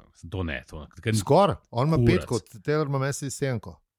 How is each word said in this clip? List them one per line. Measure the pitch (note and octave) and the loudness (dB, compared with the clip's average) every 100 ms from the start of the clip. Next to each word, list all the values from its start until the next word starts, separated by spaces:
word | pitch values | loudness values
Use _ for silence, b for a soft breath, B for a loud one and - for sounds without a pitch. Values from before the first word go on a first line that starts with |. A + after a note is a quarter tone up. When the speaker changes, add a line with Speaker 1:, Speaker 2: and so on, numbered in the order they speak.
| - _ | -20 _
Speaker 1:
To | E2+ F#2+ | -10 -4
ne, | E2+ C2 | -4 -6
to | - D#2 | -10 -16
ne. | D2 - | -16 -6
Ker | A#2 | -2
Speaker 2:
Skoraj. | A2 - D#3+ G3 G#2 _ | 0 4 4 4 0 _
On | A#2 D3 | -2 2
ima | D#3 | 4
Speaker 1:
Kurac. | A#2+ F3+ | 4 2
Speaker 2:
petko, | - A#2+ - G#2+ | 0 -4 -4 -10
Taylor | D3 D3+ C#3+ | -2 -2 0
ima | C#3 | -2
meni | C3+ | -4
sedemko. | - C#3 - C#3 A#2 G2 E2+ _ | -4 -8 -4 -4 -4 -8 -18 _